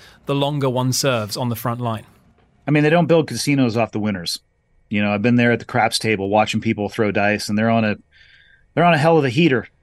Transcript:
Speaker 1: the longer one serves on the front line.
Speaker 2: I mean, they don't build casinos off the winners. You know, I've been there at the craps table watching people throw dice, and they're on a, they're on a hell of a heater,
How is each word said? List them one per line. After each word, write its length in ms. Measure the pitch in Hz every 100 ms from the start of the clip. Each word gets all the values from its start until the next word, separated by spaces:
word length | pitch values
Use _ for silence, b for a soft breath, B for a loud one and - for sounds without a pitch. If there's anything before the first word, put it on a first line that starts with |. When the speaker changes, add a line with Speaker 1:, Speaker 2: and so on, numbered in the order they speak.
| B B -
Speaker 1:
the 80 |
longer 360 | 143 143 147 135
one 220 | 123 127
serves 420 | 123 143 120 107 -
on 140 | 123
the 60 | 110
front 240 | 127 120
line. 240 | 120 110 - _ _ _ _ _ -
Speaker 2:
I 40 |
mean, 140 | 147
they 60 | 151
don't 160 | 170 170
build 200 | 165 147
casinos 480 | 117 - 139 123 113
off 160 | 110
the 60 | 104
winners. 380 | 107 92 85 - _ _ _ _ -
You 140 | 104
know, 100 | 104
I've 100 | 104
been 140 | 113 120
there 160 | 120
at 60 | 117
the 60 | -
craps 320 | 120 113 -
table 300 | 110 101 98
watching 300 | 104 107 113
people 260 | 113 104 101
throw 220 | - 104
dice, 380 | 98 101 104 -
and 100 | 104
they're 120 | 113
on 140 | 113
a, 120 | 107 101 _ b b b b b b
they're 100 | -
on 100 | 170
a 40 | 160
hell 180 | 160 165
of 80 |
a 60 | 135
heater, 380 | 117 165 123 - _